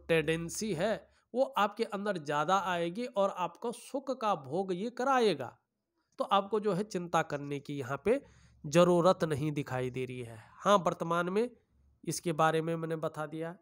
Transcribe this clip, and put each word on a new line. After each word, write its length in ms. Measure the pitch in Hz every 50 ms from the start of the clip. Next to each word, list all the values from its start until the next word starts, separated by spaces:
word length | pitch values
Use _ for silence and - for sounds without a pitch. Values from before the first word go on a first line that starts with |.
| - -
टेंडेंसी 640 | 165 165 151 156 165 165 170 165 - - 208 220 180
है, 340 | 147 180 226 208 - - - _ _ _ _ -
वो 100 | 240 269 269 - 202
आपके 260 | 202 208 208 - 226
अंदर 320 | 220 214 196 202 208 196 170
ज़्यादा 400 | 143 143 147 147 151 160 190 196 175
आएगी 400 | 185 180 175 170 170 175 226 247 247
और 260 | - 202 196 196 - 185
आपको 340 | 180 165 - - - -
सुख 400 | - - - - - 285 262 262 254 262
का 120 | 220 214 196 160
भोग 360 | 139 131 147 185 196 185 185
ये 160 | 175 208 240
कराएगा। 640 | 233 - 247 277 269 254 233 208 165 135 127 110 - _ _ _ _ _ _ _ _ _ _ _ _ -
तो 40 | 220
आपको 360 | - 202 196 202 202 226 214
जो 140 | 202 214 185
है 100 | 170 214
चिंता 360 | 208 - 180 175 170 - 165 156
करने 360 | - 151 139 143 143 143 139
की 180 | 135 - 143 143
यहाँ 220 | 135 120 139 139 -
पे 160 | 196 247 285 - - - - - - _ _ -
ज़रूरत 600 | 151 139 170 180 180 175 175 165 185 190 185 175
नहीं 280 | 160 151 127 151 156
दिखाई 380 | 147 147 139 - 131 127 127 127
दे 160 | 123 131 127
रही 140 | 123 127 127
है। 160 | 120 113 113 110 - - -
हाँ, 220 | - - 190 208 196
वर्तमान 520 | 160 180 - - 170 165 170 170 175 175
में 200 | 190 208 233 247 240 - _ _ _ _ _ _ _ _ -
इसके 280 | 170 160 - - 175 160
बारे 280 | 151 160 160 160 160
में 140 | 160 165 165
मैंने 200 | 165 160 160 165 160
बता 280 | 160 156 156 151 156
दिया, 300 | 151 156 160 165 165 180 -